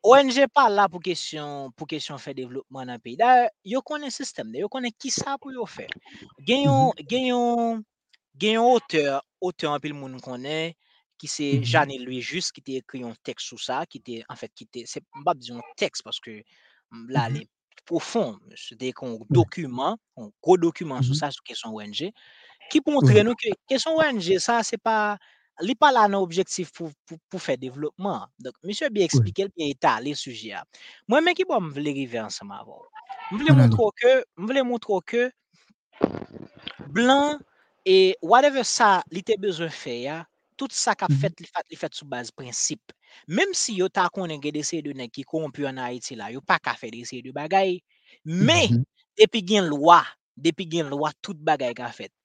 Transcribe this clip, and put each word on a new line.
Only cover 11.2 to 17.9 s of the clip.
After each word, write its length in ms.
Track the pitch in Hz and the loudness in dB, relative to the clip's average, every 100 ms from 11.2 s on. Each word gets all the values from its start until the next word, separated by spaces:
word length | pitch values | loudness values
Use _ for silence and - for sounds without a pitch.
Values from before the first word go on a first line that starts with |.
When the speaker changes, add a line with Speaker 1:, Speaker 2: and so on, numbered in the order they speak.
| 151 | -12
Speaker 1:
se 260 | - 147 139 | -6 0 0
Speaker 2:
Mhm. 80 | |
Speaker 1:
Jeanne 340 | 117 156 139 135 | 2 2 2 -4
Louis 160 | 127 127 | -8 -8
Just, 300 | 117 160 - | -6 -6 -8
ki 80 | - | -10
te 160 | - 131 | -10 -10
ekri 180 | - 135 | -8 -12
yon 140 | 120 110 | -12 -12
tèks 160 | - 117 - | -14 -12 -12
sou 80 | 113 | -12
sa, 280 | - 127 170 | -8 -6 -6
ki 120 | 131 | -14
te, 220 | - 117 113 | -12 -14 -12
an 80 | 127 | -14
fèt, 140 | 113 | -14
ki 120 | _ 113 | _ -18
te, 140 | 123 113 | -16 -14
se, 140 | - _ - | -14 _ -6
m 80 | |
pa 80 | 156 | -4
di 140 | 156 120 | -4 -6
yon 80 | 120 - - | -16 -16 -6
tèks, 240 | 196 - | -6 -6
paske, 420 | - - - 107 104 _ _ _ _ | -12 -14 -12 -18 -20 _ _ _ _
m, 140 | 117 117 | -20 -6
la, 200 | 135 117 | -4 -4
Speaker 2:
Mhm. 60 | 143 | -6
Speaker 1:
li 100 | - _ _ _ | -10 _ _ _
pwofon, 520 | - | -6